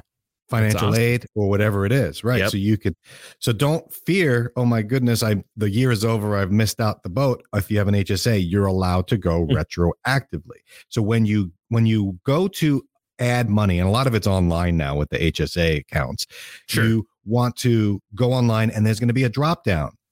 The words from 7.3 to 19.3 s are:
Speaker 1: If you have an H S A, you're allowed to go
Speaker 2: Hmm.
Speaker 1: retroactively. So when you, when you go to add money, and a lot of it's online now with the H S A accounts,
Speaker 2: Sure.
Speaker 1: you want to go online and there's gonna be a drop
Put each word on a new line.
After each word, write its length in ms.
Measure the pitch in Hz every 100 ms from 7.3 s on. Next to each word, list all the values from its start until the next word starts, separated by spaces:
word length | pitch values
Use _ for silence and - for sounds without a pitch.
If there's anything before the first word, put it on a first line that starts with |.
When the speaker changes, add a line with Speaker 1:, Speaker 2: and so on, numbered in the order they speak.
| 123 -
Speaker 1:
If 160 | 104 95
you 80 | 104
have 100 | 101
an 60 |
H 160 | 101 95
S 160 | 98 123
A, 100 | 107
you're 280 | 90 101 98
allowed 400 | 92 90 90 90
to 80 | 117
go 280 | 90 82
Speaker 2:
Hmm. 80 | 82 78
Speaker 1:
retroactively. 1040 | - - 87 - - 135 - 82 - - _ - -
So 140 | -
when 240 | 104 117 107
you, 260 | 104 92 - -
when 180 | 113 113
you 320 | 110 98 90
go 240 | - 143 196
to 380 | - 156 139 - _ _ -
add 300 | 120 123 120
money, 300 | 104 104 87
and 100 | 92
a 40 |
lot 140 | 110 131
of 80 |
it's 120 | 110 101
online 500 | 95 87 82 87 85
now 200 | 71 71
with 140 | 73
the 120 | -
H 180 | 82 -
S 160 | 76 -
A 220 | 82 76
accounts, 480 | - - 65 - - - - - -
Speaker 2:
Sure. 160 | -
Speaker 1:
you 240 | 110 113 104 _
want 320 | 101 117 123 -
to 440 | 123 117 104 101 -
go 180 | 101 123
online 380 | 127 120 110 110
and 140 | 110
there's 160 | 107 107
gonna 120 | 120
be 120 | 120
a 40 |
drop 360 | 127